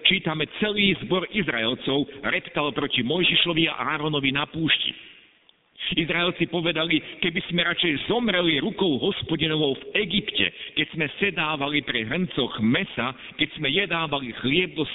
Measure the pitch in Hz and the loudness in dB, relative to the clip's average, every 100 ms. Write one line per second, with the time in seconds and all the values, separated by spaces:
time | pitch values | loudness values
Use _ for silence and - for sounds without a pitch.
0 | - 190 170 156 151 - 214 208 196 165 | 2 2 0 -2 -4 -2 0 4 4 2
1 | - 185 175 208 156 120 113 123 - 139 | 0 0 0 -2 0 2 2 0 0 0
2 | 135 - 110 175 - 170 147 143 139 - | 0 -4 -2 -2 -2 -2 -2 0 -2 0
3 | 120 175 165 165 170 165 160 - 127 151 | 2 2 4 4 2 2 2 0 -2 -2
4 | 151 147 135 139 151 160 160 - - - | 0 0 2 0 -2 0 2 2 0 -6
5 | - - - _ _ _ _ - - 180 | -14 -20 -20 _ _ _ _ -10 -4 -2
6 | 156 170 175 170 165 175 165 160 165 156 | 0 2 0 0 0 0 0 0 2 0
7 | - - 175 165 - 175 170 170 175 139 | -2 -2 -2 0 -2 0 2 2 2 0
8 | - 220 233 180 175 147 185 - 190 131 | 0 0 2 2 4 2 0 2 2 2
9 | 156 196 - 156 160 156 147 131 - 185 | 0 -2 -2 0 2 2 2 0 -2 -2
10 | 208 202 - - 90 - - - 156 156 | 0 -2 -2 0 0 -2 -8 -4 -2 -2
11 | 147 - 202 180 156 151 143 147 127 123 | -4 0 -2 0 -2 0 0 0 0 -2
12 | 110 156 185 - 120 - 110 147 196 - | -2 -2 -2 -2 -2 0 2 2 0 -4
13 | 120 131 - - 151 - 143 165 202 170 | -4 -4 -8 -4 -4 -2 -2 0 0 -2
14 | 160 143 127 107 123 156 180 156 147 | -2 -4 -4 -4 0 2 2 -2 -4